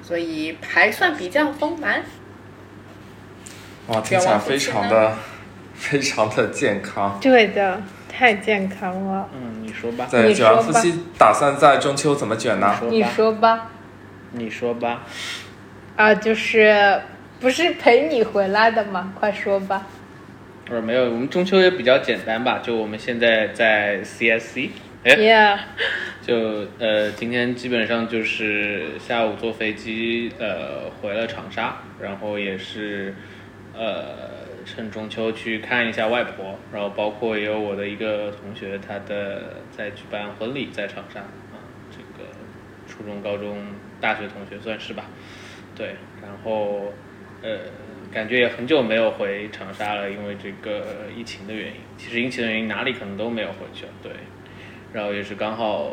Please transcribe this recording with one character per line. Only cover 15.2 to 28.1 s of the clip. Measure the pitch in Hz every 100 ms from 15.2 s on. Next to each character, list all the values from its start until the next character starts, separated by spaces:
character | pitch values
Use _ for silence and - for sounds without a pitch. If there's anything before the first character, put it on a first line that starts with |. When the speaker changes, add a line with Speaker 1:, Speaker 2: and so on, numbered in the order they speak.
| - - - - - - - -
Speaker 3:
啊， | 214 202
就 | 214
是， | 220 - 226 214 208 202 190 - - - -
不 | 254
是 | 262 339
陪 | - - 240 302
你 | 277
回 | 214 208 190
来 | 208 226
的 | 226 202
吗？ | 185 190 196
快 | 214
说 | 202 - 196
吧。 | 190 196 - - - - - - - - -
Speaker 4:
呃， | 120
没 | 110
有， | 123 123
我 | 117
们 | 135
中 | 180
秋 | 180 190
也 | 185
比 | 180
较 | 120 135
简 | - 110 110
单 | 113
吧， | 123 104
就 | -
我 | 117 107
们 | 107
现 | - 120
在 | 120 113 107
在 | - 113 107 104 101 104
C | - 117
S | 113 113
C， | - 135 - - -
哎， | 120 143
Speaker 3:
Yeah。 | 214 220 214 202 - - - - - - -
Speaker 4:
就， | 120 110 107 101 -
呃， | 117 107 107
今 | 101 117
天 | 123 120 120
基 | 127
本 | 120 110
上 | 117
就 | 113